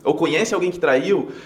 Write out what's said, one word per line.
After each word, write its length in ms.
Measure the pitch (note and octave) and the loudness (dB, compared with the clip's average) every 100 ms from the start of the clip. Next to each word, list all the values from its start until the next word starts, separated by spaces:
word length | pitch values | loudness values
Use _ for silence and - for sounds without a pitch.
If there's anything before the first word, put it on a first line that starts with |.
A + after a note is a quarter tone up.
ou 100 | - - | -2 0
conhece 380 | - D#3 A3+ F#3+ | 0 0 0 0
alguém 160 | F3+ | -2
que 80 | F3 | 0
traiu, 500 | D3 C3 F#3 F#3+ - - | 2 2 2 0 -2 -10